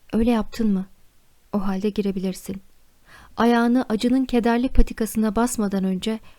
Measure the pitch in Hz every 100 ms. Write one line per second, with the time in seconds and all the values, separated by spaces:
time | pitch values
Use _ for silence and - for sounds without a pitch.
0 | - 220 233 226 202 - 226 190 190 -
1 | - _ _ _ _ 202 196 190 208 202
2 | 196 190 185 185 - 190 - - _ _
3 | _ - - - 233 240 233 254 - 214
4 | 247 262 254 240 233 233 254 - - -
5 | 214 220 220 214 240 - 202 196 190 185
6 | 220 220 -